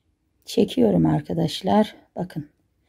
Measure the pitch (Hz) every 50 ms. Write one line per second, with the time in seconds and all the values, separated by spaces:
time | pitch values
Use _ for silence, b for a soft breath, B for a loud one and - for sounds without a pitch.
0 | _ _ _ _ _ _ _ _ _ - - - 208 190 - - 240 214 190 170
1 | 160 156 156 156 151 - 175 165 165 160 - - - 185 196 208 214 - - -
2 | _ _ _ - 170 180 - 160 147 - _ _ _ _ _ _ b